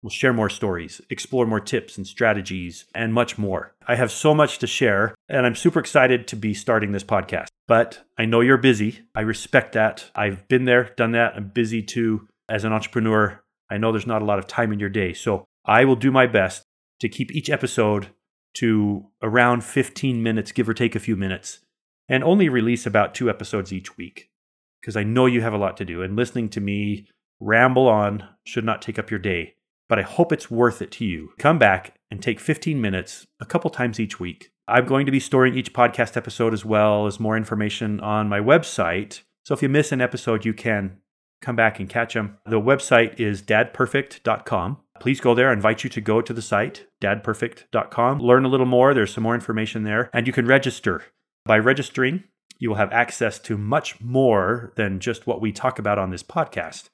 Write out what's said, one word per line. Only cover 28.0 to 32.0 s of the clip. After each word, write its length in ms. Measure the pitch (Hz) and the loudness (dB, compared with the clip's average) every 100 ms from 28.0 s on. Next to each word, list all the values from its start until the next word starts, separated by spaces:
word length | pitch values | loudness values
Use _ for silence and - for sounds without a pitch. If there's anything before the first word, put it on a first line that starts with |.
| 104 101 - _ | 2 -2 -10 _
should 200 | - - | -10 -6
not 180 | 113 107 | -4 -4
take 160 | - 110 | -6 -10
up 120 | 107 | -6
your 100 | 107 | -6
day, 340 | 95 87 80 _ _ _ _ | -4 -4 -6 _ _ _ _
but 120 | 110 | -2
I 20 | |
hope 300 | 90 - 170 | -2 0 0
it's 180 | 156 - | 0 -4
worth 320 | 117 120 113 | 2 2 2
it 80 | 98 | -10
to 120 | - | -6
you. 280 | 110 85 78 _ | -6 -6 -10 _
Come 200 | 143 165 | 0 4
back 420 | 107 95 - _ | 4 4 -4 _